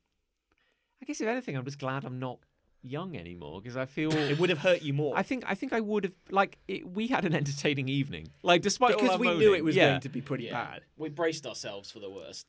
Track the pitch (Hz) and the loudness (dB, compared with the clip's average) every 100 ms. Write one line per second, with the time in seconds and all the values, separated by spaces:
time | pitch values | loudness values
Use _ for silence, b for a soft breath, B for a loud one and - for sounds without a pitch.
0 | _ _ _ _ _ _ _ _ _ _ | _ _ _ _ _ _ _ _ _ _
1 | 262 294 214 247 247 139 127 143 131 135 | -10 -4 -2 -2 -4 -6 -6 -6 -4 -4
2 | 135 127 127 123 _ _ _ _ 127 139 | -6 -6 -6 -8 _ _ _ _ -10 -8
3 | 185 131 85 87 73 85 113 123 131 - | -8 -10 -10 -12 -12 -12 -10 -8 -6 -2
4 | 156 156 143 147 175 160 180 175 151 139 | 0 0 0 2 2 2 2 2 2 0
5 | 147 127 196 262 - 190 269 233 208 214 | 0 0 -2 -4 -4 -6 -4 -4 0 -2
6 | 185 - _ 190 196 - - 190 - 180 | -2 -8 _ 0 0 -2 -10 -8 -6 -4
7 | 226 262 175 160 139 143 156 143 131 139 | 0 0 2 0 0 0 0 0 0 0
8 | 139 82 80 - 185 175 190 - 247 - | -2 -4 -12 -6 4 4 4 4 4 6
9 | 254 185 247 - 214 185 156 165 143 135 | 4 4 2 6 8 8 4 6 6 4
10 | 135 123 - 131 113 117 92 65 - _ | -2 -8 -6 -6 -4 -6 -6 -10 -16 _
11 | 156 147 165 156 135 107 120 101 101 113 | -10 -2 -2 -2 -8 -10 -10 -10 -12 -14
12 | 98 98 71 - | -12 -12 -14 -16